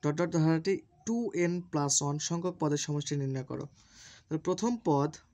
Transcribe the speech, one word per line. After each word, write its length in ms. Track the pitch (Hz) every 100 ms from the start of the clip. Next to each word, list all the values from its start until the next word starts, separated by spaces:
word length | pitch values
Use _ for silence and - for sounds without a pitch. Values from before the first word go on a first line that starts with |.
ডট 120 | 151 151
ডট 120 | 170 170
ধারাটি 380 | 156 165 170 196 - _ -
টু 100 | 233 233 175
এন 80 | 175 180 175
প্লাস 240 | 156 143 -
ওয়ান 140 | 147 147
সংখ্যক 360 | - 170 180 175
পদের 200 | 156 147 -
সমষ্টি 280 | 147 143 143
নির্ণয় 300 | 135 135 131
করো। 140 | - 139 _ - - - -
তাহলে 180 | _ 160 170
প্রথম 240 | 180 226 240
পদ 260 | - 143 147 - _